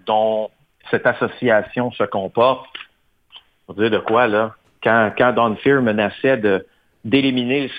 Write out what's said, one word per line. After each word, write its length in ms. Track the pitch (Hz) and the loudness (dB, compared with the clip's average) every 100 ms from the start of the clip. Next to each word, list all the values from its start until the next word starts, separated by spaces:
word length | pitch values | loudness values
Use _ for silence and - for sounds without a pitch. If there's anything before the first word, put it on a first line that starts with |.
| - | -2
dont 440 | 110 110 110 107 _ _ _ - | 0 0 -2 -6 _ _ _ -6
cette 140 | 110 127 | -2 0
association 840 | 117 113 - 123 107 101 - 120 | -2 -6 -2 2 2 0 -6 -6
se 120 | 110 | -4
comporte, 640 | 104 104 95 117 123 127 - - - _ _ _ _ - _ _ _ | -4 -4 -4 0 2 0 -8 -20 -20 _ _ _ _ -20 _ _ _
faut 60 | |
dire 160 | 90 110 | -2 0
de 80 | 104 | 0
quoi, 300 | - 113 120 | 0 2 2
là, 260 | 104 110 - _ _ | 2 -2 -6 _ _
quand, 280 | 117 113 107 - | 0 2 2 2
quand 160 | 123 | 0
Don 220 | 120 117 104 | 2 0 0
Fehr 260 | 139 139 | 2 2
menaçait 560 | 120 107 104 - 135 131 | 2 0 -2 0 0 2
de, 300 | 104 95 - _ _ _ | 2 0 -4 _ _ _
d'éliminer 600 | - 135 135 127 120 143 | -2 0 2 -2 -2 -4
le 60 | 131 | -4